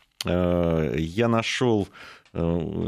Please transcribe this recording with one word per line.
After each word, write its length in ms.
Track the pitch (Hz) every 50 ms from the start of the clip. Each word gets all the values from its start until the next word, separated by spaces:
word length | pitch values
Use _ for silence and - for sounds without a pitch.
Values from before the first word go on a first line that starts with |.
| _ _ _ - -
Э, 720 | 87 87 90 90 87 87 87 85 85 82 80 78 64 62 76
я 280 | 80 80 90 110 117 117
нашёл, 600 | 117 113 110 - - - 131 120 110 104 92 - - - - - - - _ _
э, 280 | - 87 85 85 85 85 80 80 80 87 85